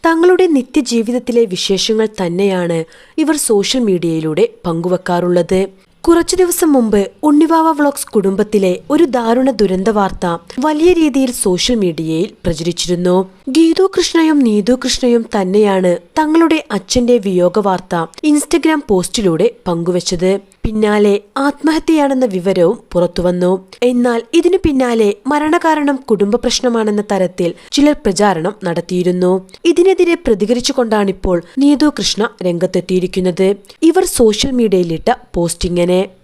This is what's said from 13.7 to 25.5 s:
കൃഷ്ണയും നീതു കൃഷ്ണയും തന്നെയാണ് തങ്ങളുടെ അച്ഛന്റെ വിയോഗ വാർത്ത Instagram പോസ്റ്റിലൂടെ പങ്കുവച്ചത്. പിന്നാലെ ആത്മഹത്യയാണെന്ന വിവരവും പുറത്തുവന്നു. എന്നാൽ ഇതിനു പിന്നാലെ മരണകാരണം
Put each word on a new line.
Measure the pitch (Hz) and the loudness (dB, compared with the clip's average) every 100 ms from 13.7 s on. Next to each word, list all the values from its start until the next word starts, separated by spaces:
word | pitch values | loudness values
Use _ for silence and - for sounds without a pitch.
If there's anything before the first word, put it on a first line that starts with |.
| 330 381 381 | 2 0 0
കൃഷ്ണയും | 349 330 320 302 | 0 0 2 2
നീതു | 240 208 208 254 | 2 2 0 0
കൃഷ്ണയും | 254 - 247 240 226 214 | -2 -2 0 0 0 -4
തന്നെയാണ് | 185 208 208 190 185 175 - - | 0 2 2 2 0 -2 -4 -4
തങ്ങളുടെ | 311 320 330 311 - | 0 2 2 0 -4
അച്ഛന്റെ | 202 196 254 240 240 | -8 -4 -2 2 0
വിയോഗ | 196 180 175 214 | 2 0 0 0
വാർത്ത | 202 180 - 170 165 - 302 | -2 -2 -4 -6 -6 -4 0
Instagram | 294 294 339 320 311 - | 0 0 0 0 -2 0
പോസ്റ്റിലൂടെ | 190 175 - 196 160 226 - - | -2 -2 -2 -2 2 0 0 -6
പങ്കുവച്ചത്. | 170 170 180 170 175 185 196 196 _ | -4 -2 -2 -4 -2 -2 -2 -6 _
പിന്നാലെ | - 214 214 208 208 202 - - | -6 -2 0 2 2 0 -4 -4
ആത്മഹത്യയാണെന്ന | 285 277 302 320 - 320 277 262 254 | -4 0 -2 0 0 2 2 0 0
വിവരവും | 185 180 185 170 233 _ | -2 -2 2 2 0 _
പുറത്തുവന്നു. | 175 175 180 180 180 180 190 185 - | -2 -2 -2 -2 0 0 -2 -6 -2
എന്നാൽ | 240 247 247 233 226 | 0 2 0 -2 0
ഇതിനു | 330 339 370 | 0 2 0
പിന്നാലെ | 330 262 254 233 208 202 262 | 0 0 0 2 0 0 -2
മരണകാരണം | 294 302 | -2 0